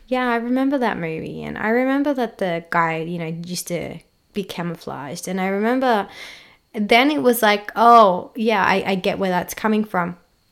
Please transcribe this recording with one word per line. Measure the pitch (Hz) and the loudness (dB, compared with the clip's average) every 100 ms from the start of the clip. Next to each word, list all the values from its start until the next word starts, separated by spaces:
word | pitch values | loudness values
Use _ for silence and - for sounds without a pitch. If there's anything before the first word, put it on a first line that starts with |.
| - | -4
yeah, | 254 254 | -2 0
I | 233 | -2
remember | 240 254 269 285 | 0 0 0 0
that | 233 - | -2 -2
movie. | 165 160 156 156 | -4 -6 -8 -10
And | 151 151 | -10 -6
I | 214 | 0
remember | 233 262 277 285 | 0 2 0 0
that | 262 226 - | -2 -4 -4
the | 190 170 170 | -4 -4 -2
guy, | 170 165 160 | 0 0 -2
you | 160 175 | -6 -6
know, | 165 165 175 | -6 -8 -8
used | 175 - | -10 -8
to | 170 - 170 _ _ _ | -8 -8 -12 _ _ _
be | 208 | -8
camouflaged. | 190 - 175 165 - 135 139 175 - | -8 -8 -8 -8 -12 -12 -12 -10 -8
And | 185 | -4
I | 190 | -2
remember," | 196 220 254 262 214 196 - - - - _ _ | -2 0 0 2 0 -2 -12 -18 -20 -20 _ _
then | 240 208 233 277 | -6 2 4 4
it | 294 | 2
was | 247 233 | 2 4
like, | 214 208 - - | 2 2 -2 4
"Oh, | 233 233 208 180 - - | 8 10 8 4 -4 -4
yeah, | 220 214 - | 0 2 2
I, | 190 - | 2 0
I | 190 | -2
get | 190 - | -2 -2
where | 190 | -2
that's | 180 180 | -2 -4
coming | - 214 214 214 | -4 -2 0 0
from." | 180 175 175 _ _ _ | -4 -4 -8 _ _ _